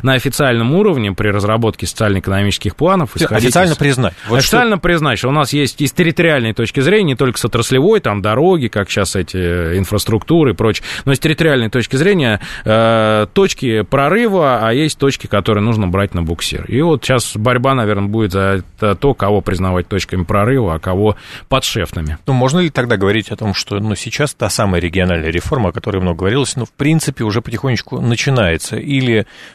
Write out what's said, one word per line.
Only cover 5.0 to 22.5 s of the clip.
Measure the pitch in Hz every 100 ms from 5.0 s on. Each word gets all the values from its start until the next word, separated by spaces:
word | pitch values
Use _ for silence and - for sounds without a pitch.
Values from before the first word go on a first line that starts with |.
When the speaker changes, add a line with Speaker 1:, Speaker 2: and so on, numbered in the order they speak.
| 147 107
Speaker 1:
что | 123
у |
нас | 151 135
есть | 147 135 -
и | 143
с |
территориальной | - 170 - 170 143 113
точки | 110 117 139
зрения, | 135 214
не | 170 123
только | 131 -
с |
отраслевой, | 120 120 - 131 175 220
там | 113 104
дороги, | 104 113 175 175 113
как | 104 98
щас | 107 95 98
эти, | 87 92
э, | 87 87 82 90
инфраструктуры | 92 104 - 110 - 165 139
и |
прочее, | 92 107 - - -
но | 135
с | 135
территориальной | 156 151 160 135 110
точки | 127 107 131
зрения, | 180 190 123 104 - -
э, | 110 110 113 113 110 107 104
точки | - 190 - 127 110
прорыва, | 98 135 143 208 240 190 143 117
а | 113
есть | 127 156 -
точки, | 139 - -
которые | 101 104 104
нужно | 107 110 95
брать | 98 101
на | 87
буксир. | 80 85 - 73 -
И | 123
вот | 170 139
щас | - 127 - 110
борьба, | 117 123 135
наверное, | 135 107 101 101
будет | 110 104
за | 95 98 98 - -
это, | 104
то, | 95 139
кого | - 101 104
признавать | 98 92 92 90 87
точками | 98 - 92
прорыва, | 85 101 107 135 98
а | 80
кого | 92 92 107 - - - -
подшефными. | 131 - 110 82 92 78 76
Speaker 2:
Ну, | -
можно | 131 127